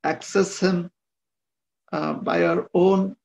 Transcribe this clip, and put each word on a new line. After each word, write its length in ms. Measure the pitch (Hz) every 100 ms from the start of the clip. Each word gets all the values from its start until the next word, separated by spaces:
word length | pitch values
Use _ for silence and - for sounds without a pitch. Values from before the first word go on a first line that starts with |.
access 560 | - 160 - 196 190 -
him, 300 | 185 180 175 _ _ _ _ _ _ _ _ _ _
uh, 220 | - 156
by 300 | - - 170
our 260 | 170 170 -
own 420 | 180 185 196 190 -